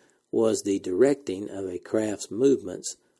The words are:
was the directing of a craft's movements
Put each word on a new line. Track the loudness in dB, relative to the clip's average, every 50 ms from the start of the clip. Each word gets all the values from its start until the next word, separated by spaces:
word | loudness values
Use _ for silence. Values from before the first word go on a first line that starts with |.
| _ _ _ _ _ _
was | 0 2 4 4 2 0
the | 0 -2 -2 -2
directing | -2 -2 2 4 4 4 4 2 -4 -6 -8 -6 -8 -8
of | -8 -8 -6
a | -6 -8 -8
craft's | -6 -2 -2 0 0 0 -4 -6 -8 -8
movements | -2 2 4 4 4 2 0 -4 -10 -8 -10 -12 -12 -14 _ _ _